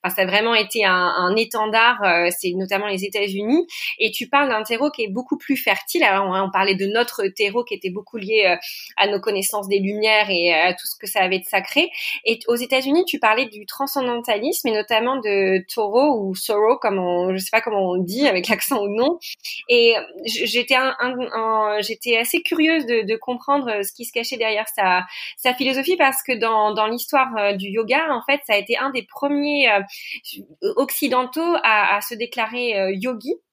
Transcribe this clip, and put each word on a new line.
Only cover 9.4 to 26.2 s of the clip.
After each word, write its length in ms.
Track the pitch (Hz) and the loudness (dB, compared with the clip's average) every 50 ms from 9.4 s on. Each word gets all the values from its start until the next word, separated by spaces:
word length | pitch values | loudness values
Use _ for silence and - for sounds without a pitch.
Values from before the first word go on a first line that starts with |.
| 196 - - 208 196 196 | -2 -2 -4 -4 -2 0
des 100 | 202 202 | 0 0
Lumières 500 | 196 196 208 214 214 220 220 214 208 196 | 2 0 -2 0 2 4 4 4 4 2
et 240 | 190 175 170 175 170 | 0 0 2 2 4
à 200 | 156 170 180 180 | 4 4 2 0
tout 120 | - - | -2 -8
ce 100 | - - | -12 -12
que 100 | - - | -10 -10
ça 140 | 202 - 214 | -4 0 0
avait 180 | 185 185 190 190 | 0 2 0 -2
de 60 | 185 | -4
sacré. 440 | - - 196 190 - - 277 339 349 - - - - - - - | -2 -4 -2 -2 0 0 0 0 0 -2 -8 -8 -8 -8 -4 -2
Et 140 | 226 226 226 | -2 -2 -2
t-, 60 | - | 0
aux 80 | - 240 | -2 -2
États-Unis, 500 | 233 247 247 262 262 262 269 285 339 370 | -2 0 0 0 0 2 2 2 2 2
tu 140 | 359 - 285 | 0 -2 2
parlais 260 | - 220 220 233 269 | 2 4 4 4 0
du 200 | 233 208 214 208 | -4 -6 -16 -16
transcendantalisme 1040 | - - - 277 277 - 285 254 247 240 240 233 - 226 208 220 294 370 - - | -14 -6 -6 -6 -4 -2 -2 -2 -2 -4 -4 -2 -2 -2 0 0 -2 -2 -2 -2
et 40 | 240 | 0
notamment 460 | 220 214 208 - 233 220 226 247 262 | 0 0 0 0 0 0 2 0 -2
de 460 | 269 220 214 202 196 196 190 190 190 185 _ - | -2 0 0 2 2 2 2 2 0 0 _ -4
Thoreau 460 | 240 214 202 202 240 277 302 277 220 | -2 -2 2 4 4 4 4 4 2
ou 140 | 202 190 185 | 0 -4 -4
Thoreau, 420 | 185 - - 214 208 214 220 254 | -6 -2 0 2 4 4 4 4
comme 200 | 277 - 220 196 190 | 2 2 0 0 0
on, 320 | 185 180 175 175 180 185 | 0 0 0 0 0 0
je 60 | 185 | 0
sais 140 | 190 185 - | -2 -4 0
pas 100 | - 226 | -2 0
comment 300 | 233 233 214 202 190 180 | 0 0 0 0 0 0
on 40 | 180 | 0
le 80 | 180 185 | 0 -2
dit 240 | 175 196 247 285 | -2 0 2 2
avec 200 | 269 196 180 180 - | 2 2 2 0 0
l'accent 340 | 226 - - - 285 226 202 | -2 -2 0 -2 -2 -2 -2
ou 60 | 202 | -2
non. 280 | 202 220 247 294 349 339 - - - _ _ - - - - - | 0 0 0 0 0 -2 -8 -14 -16 _ _ -14 -12 -12 -2 2
Et 240 | 240 240 233 233 226 202 - - - - - | 4 6 6 6 4 2 -2 -8 -14 -12 -8
j-, 200 | 120 220 - - | -6 -4 -4 -4
j'étais 280 | 226 214 240 240 - 269 | -2 0 -2 0 2 2
un, 200 | 254 262 262 - - | 2 2 2 0 -2
un, 160 | 233 254 262 247 254 - - | -2 -2 -2 -4 -6 -4 -4
un, 480 | 226 220 220 220 220 214 208 208 214 | -4 -2 0 2 2 2 0 0 -2
j'étais 360 | 202 208 220 - - 247 233 | -2 -4 -6 -6 -2 0 2
assez 240 | 226 240 - - 349 | 2 2 2 -2 -2
curieuse 440 | 339 - 349 320 311 311 330 320 277 | 0 0 0 2 4 4 4 2 0
de, 200 | 226 240 226 214 | 2 0 0 2
de 80 | 190 220 | 0 -4
comprendre 680 | 220 - - 254 240 - - 285 285 262 240 214 208 202 | -4 -4 -6 -8 -6 -2 0 0 0 0 -2 -4 -4 -4
ce 100 | 196 - | -6 -8
qui 120 | - 240 | -10 -14
se 60 | - | -6
cachait 260 | - 233 233 - 262 | -6 -4 -4 -4 -4
derrière 300 | 233 226 220 214 208 220 - - | -2 -2 0 0 -2 -2 -4 -2
sa, 300 | - 196 185 180 180 185 - - - - - - | 0 2 4 4 2 0 -4 -12 -14 -14 -14 -14
sa 160 | - - 254 254 | -2 0 0 0
philosophie 420 | 254 277 262 262 269 269 349 370 | 2 0 0 0 0 2 0 2
parce 260 | 349 302 269 262 262 | 4 4 4 4 0